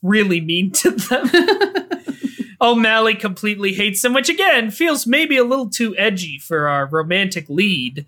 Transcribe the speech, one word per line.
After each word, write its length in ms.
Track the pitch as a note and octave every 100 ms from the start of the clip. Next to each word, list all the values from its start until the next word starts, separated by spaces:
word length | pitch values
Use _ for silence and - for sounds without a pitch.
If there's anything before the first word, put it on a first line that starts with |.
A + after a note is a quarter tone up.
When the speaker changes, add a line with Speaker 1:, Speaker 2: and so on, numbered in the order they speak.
Speaker 1:
really 400 | F3+ G#3+ G3+ E3+
mean 300 | D#3+ E3+ F#3+
to 180 | - F4+
them. 400 | A#3+ - B3+ C4
Speaker 2:
<laughs> 1300 | F4 F4 G4+ G4 F#4+ - - - - C4+ - A3+ G3
Speaker 1:
O'Malley 540 | A#3+ A#3 A3 A3+ A3 A3
completely 580 | G#3 F3+ G#3+ G3+ G3+
hates 280 | F#3+ G#3 F#3+
them, 120 | B3
which, 160 | C4 C4+
again, 400 | E4 G4 C4+ A3
feels 380 | - E4 C#4+ A#3
maybe 300 | C#4 D#4 C4+
a 60 |
little 260 | A#3+ C4+ A#3+
too 260 | - A#3 F#3
edgy 400 | G#3+ F#3 E3 C#3
for 300 | - D#3+ D3
our 180 | C#3+ C3+
romantic 640 | D#3+ D#3+ F#3 F#3+ F3 D3
lead. 560 | D3 G#3 E3+ B2 C#3